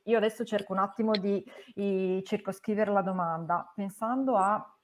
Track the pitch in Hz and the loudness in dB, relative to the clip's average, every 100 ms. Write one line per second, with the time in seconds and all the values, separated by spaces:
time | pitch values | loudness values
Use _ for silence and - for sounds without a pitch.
0 | 214 226 214 220 226 208 196 190 196 - | 2 2 2 0 -2 -2 -2 0 0 0
1 | 220 208 202 196 - - - - 202 190 | 0 2 2 -2 -4 -16 -14 -4 0 0
2 | 185 190 190 208 202 185 - 208 202 202 | 0 -2 -2 -4 -4 -6 -4 0 2 2
3 | 190 185 170 165 165 175 - - 196 - | 0 -2 -2 -2 -2 -2 -2 -8 -8 -6
4 | 220 262 262 214 190 208 - _ | -2 0 2 4 4 2 -4 _